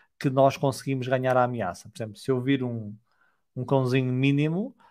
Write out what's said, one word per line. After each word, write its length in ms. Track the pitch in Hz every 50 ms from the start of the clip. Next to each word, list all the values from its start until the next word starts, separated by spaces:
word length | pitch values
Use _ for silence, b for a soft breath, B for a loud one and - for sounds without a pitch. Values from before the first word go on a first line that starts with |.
| b b b -
que 120 | - 143
nós 260 | 131 135 135 135 131
conseguimos 520 | - - 139 127 - - 135 135 131 123 127
ganhar 280 | 135 127 127 131 127
a 60 | 127
ameaça. 460 | 123 123 123 117 101 90 87 - - 113
Por 100 | - -
exemplo, 180 | 113 107 104
se 140 | - - -
eu 100 | 131 127
vir 220 | 123 135 139 131
um, 340 | 127 123 120 113 107 104 104 - _ _ _ _ _ _ _ _ _ _ -
um 100 | 127 123
cãozinho 480 | - 139 135 127 123 127 135 131 127
mínimo, 600 | 127 127 135 139 139 143 147 156 165 185 226 277 - b b b